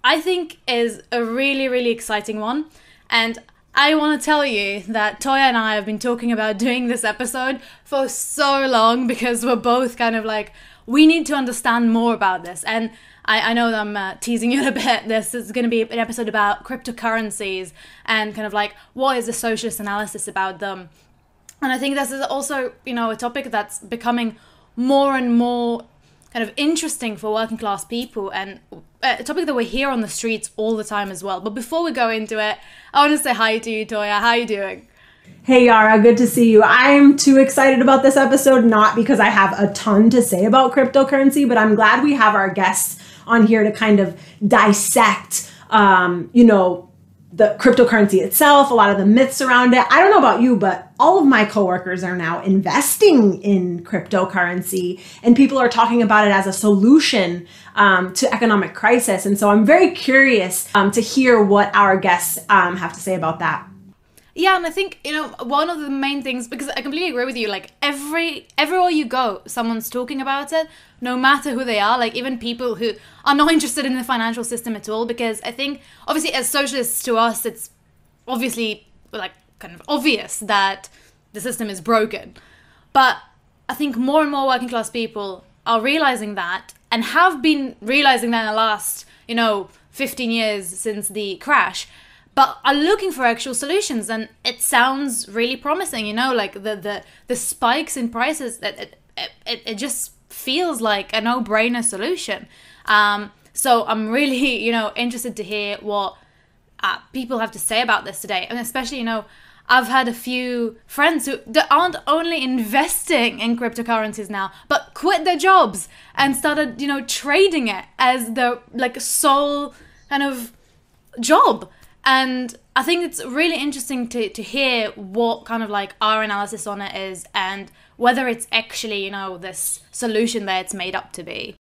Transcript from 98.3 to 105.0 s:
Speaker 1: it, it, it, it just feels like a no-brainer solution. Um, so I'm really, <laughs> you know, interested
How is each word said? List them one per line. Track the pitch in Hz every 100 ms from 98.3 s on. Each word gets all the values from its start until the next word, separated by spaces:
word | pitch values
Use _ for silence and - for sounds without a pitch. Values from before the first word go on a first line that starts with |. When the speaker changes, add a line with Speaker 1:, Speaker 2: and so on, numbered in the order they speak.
| 311 254 233
Speaker 1:
it, | - - - _ _ -
it, | - _ -
it, | 233 -
it | 214
just | 269 - - _ _
feels | - - 285 359 254
like | 226 202 196
a | 220
no-brainer | 220 247 220 214 233 240
solution. | 233 190 240 359 - 196 - _ _ _ -
Um, | 208 208 208 208 _ _
so | - 262 233 214
I'm | 220 214
really, | 240 294 254 277 226
<laughs> | 220
you |
know, | 233 214
interested | -